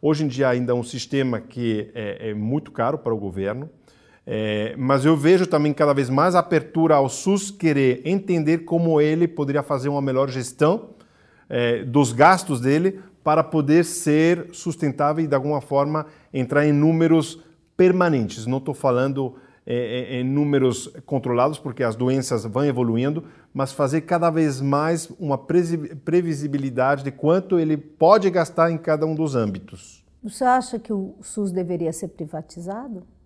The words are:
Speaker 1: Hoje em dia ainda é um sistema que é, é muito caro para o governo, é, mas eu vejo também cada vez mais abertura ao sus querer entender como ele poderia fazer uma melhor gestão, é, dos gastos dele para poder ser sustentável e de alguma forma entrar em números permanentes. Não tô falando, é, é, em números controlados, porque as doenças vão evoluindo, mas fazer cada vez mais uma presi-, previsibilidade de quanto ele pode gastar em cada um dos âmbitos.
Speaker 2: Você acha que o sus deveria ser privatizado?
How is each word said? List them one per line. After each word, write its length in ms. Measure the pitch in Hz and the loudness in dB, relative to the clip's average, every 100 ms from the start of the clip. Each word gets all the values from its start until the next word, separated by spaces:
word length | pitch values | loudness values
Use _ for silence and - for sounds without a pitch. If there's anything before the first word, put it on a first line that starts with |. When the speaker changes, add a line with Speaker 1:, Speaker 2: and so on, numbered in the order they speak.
Speaker 1:
Hoje 220 | 151 151 | 0 0
em 60 | 151 | -2
dia 200 | 123 135 | 0 0
ainda 220 | 123 123 | 0 0
é 40 | |
um 100 | 123 | -2
sistema 560 | 117 131 - 139 131 117 | -4 -10 -4 -2 -2 -4
que 500 | - - 120 107 104 | -8 -6 -2 -2 -4
é, 360 | 120 104 - 113 | -8 -10 -8 -8
é 40 | |
muito 360 | 107 107 143 147 | -6 -4 -4 -6
caro 260 | - 120 151 | -4 -2 -2
para 160 | 123 | -4
o 60 | 113 | -4
governo, 500 | 101 90 98 120 156 _ _ _ _ _ | -4 -4 -4 -6 -10 _ _ _ _ _
é, 520 | - 110 107 107 110 - | -8 -6 -2 -2 -4 -4
mas 260 | 131 139 | 0 4
eu 120 | 139 160 | 4 4
vejo 320 | 147 180 180 | 4 4 4
também 260 | 160 151 | 0 0
cada 180 | 143 151 | 2 2
vez 160 | 139 127 | 2 2
mais 280 | 135 175 180 | 2 4 4
abertura 580 | 170 160 139 165 160 | 2 0 0 0 4
ao 140 | 147 135 | 4 2
sus 420 | - 190 196 196 | -2 -2 -2 -2
querer 500 | - 165 143 131 123 | -2 0 4 2 2
entender 540 | 143 196 196 170 151 165 | -2 -4 0 0 2 0
como 420 | 165 165 170 156 | 0 0 2 2
ele 260 | 151 156 170 | 2 2 0
poderia 380 | 165 143 143 | -2 -2 -2
fazer 240 | 135 143 135 | -2 -4 -2
uma 120 | 143 | -2
melhor 300 | 135 131 135 | -2 0 0
gestão, 600 | 131 123 - 151 214 - - _ _ _ _ _ | -2 -8 0 2 2 -4 -20 _ _ _ _ _
é, 340 | 127 120 120 | -2 0 0
dos 300 | 127 131 127 | 0 2 2
gastos 480 | 117 151 185 185 131 | 6 6 6 0 -2
dele 400 | 127 147 185 190 - _ | 2 2 0 -4 -16 _
para 180 | - 156 | 0 0
poder 420 | 156 160 143 160 | 2 -2 2 2
ser 640 | 165 - - 151 160 170 - | 2 -2 0 2 2 0 -4
sustentável 720 | - - 156 151 - 147 156 | -12 -10 -4 -4 -2 -2 0
e 40 | 156 | 0
de 60 | |
alguma 260 | 135 139 147 | -2 0 -6
forma 460 | - 139 143 156 151 - _ | -2 -2 0 -4 -6 -16 _
entrar 320 | 131 123 147 | -6 0 2
em 80 | 151 | 4
números 680 | 147 156 165 165 165 156 - - _ _ - | 4 4 4 4 4 2 -8 -20 _ _ 2
permanentes. 680 | 185 185 175 143 107 - 110 | 2 4 2 2 -2 -6 -6
Não 140 | 131 | -4
tô 120 | 135 | -6
falando, 600 | 135 139 123 135 139 131 - _ _ - | -2 0 0 0 -2 -6 -8 _ _ -6
é, 80 | |
é, 460 | 120 117 123 120 127 | -6 -4 -6 -6 -6
em 40 | |
números 640 | 127 139 147 143 131 120 - - | -2 0 0 2 2 -2 -8 -18
controlados, 540 | - 135 123 120 135 156 | -6 -4 -2 2 2 0
porque 240 | 143 117 | -10 -4
as 140 | 120 110 | -4 0
doenças 480 | 127 135 127 120 | 0 0 -2 -4
vão 200 | 110 110 | -4 -2
evoluindo, 600 | 143 123 120 113 131 151 - - _ | 0 0 0 0 0 -4 -10 -20 _
mas 160 | 139 135 | -6 -6
fazer 300 | - 139 156 | -2 0 0
cada 280 | 160 175 170 | 0 0 2
vez 300 | 160 156 131 | 2 0 0
mais 500 | 139 143 156 170 - - | 0 0 2 -2 -4 -8
uma 160 | 160 135 | -4 -4
presi-, 580 | - 175 170 170 147 143 | 0 0 0 -4 -6 -10
previsibilidade 1080 | 151 175 170 147 147 143 135 123 131 143 | 0 0 0 -4 -4 -4 -2 0 2 2
de 60 | 135 | -2
quanto 480 | 135 147 180 185 175 | -2 2 2 2 0
ele 180 | 160 151 | 2 -2
pode 540 | - - 160 208 196 | -4 2 6 6 4
gastar 400 | 175 160 - 165 | 0 -2 0 0
em 80 | 165 | 0
cada 260 | 165 156 | -2 0
um 100 | 160 | 0
dos 220 | 156 160 131 | -2 -2 0
âmbitos. 680 | 107 90 - 95 - - _ _ | -2 -4 -12 -20 -20 -20 _ _
Speaker 2:
Você 200 | 220 - | -16 -2
acha 360 | 254 254 247 226 | 2 2 0 -10
que 140 | 226 | -6
o 240 | 208 190 - | -6 -6 -12
sus 320 | - - 202 | -12 -6 -4
deveria 400 | 180 180 175 165 | -4 -4 -4 -4
ser 160 | 160 175 | -6 -10
privatizado? 960 | - 151 160 160 - 175 208 269 196 180 _ | -10 -12 -12 -14 -16 -12 -12 -12 -14 -16 _